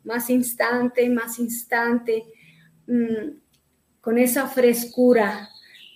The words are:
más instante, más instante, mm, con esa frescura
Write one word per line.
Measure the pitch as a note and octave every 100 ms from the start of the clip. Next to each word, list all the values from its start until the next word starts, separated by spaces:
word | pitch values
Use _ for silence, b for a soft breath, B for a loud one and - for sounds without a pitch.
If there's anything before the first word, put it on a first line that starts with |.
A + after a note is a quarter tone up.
más | G#3+ A#3 A#3+
instante, | B3+ B3 - A3+ B3 B3 B3 B3
más | A#3+ A3+ A#3
instante, | A#3 - - A#3 A#3 A#3+ A#3 A3+ A3 b b b b _ -
mm, | A#3+ A#3 A3 C#4+ - _ _ _ _ _ _
con | - A3+
esa | B3 A#3+ C4+
frescura | - A#3+ A#3 - - B3 A#3+ G3+ G#3 G#3 - B B B